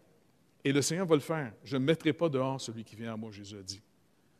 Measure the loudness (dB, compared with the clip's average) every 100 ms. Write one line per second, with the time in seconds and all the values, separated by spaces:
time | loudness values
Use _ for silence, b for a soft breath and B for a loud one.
0 | _ _ _ _ _ _ 2 4 4 0
1 | 4 4 4 -2 -4 -8 -4 0 2 4
2 | 2 2 0 2 0 -4 -8 -10 -12 -12
3 | -8 -8 -10 -12 -14 -14 -14 -16 -18 _
4 | _ _ _ _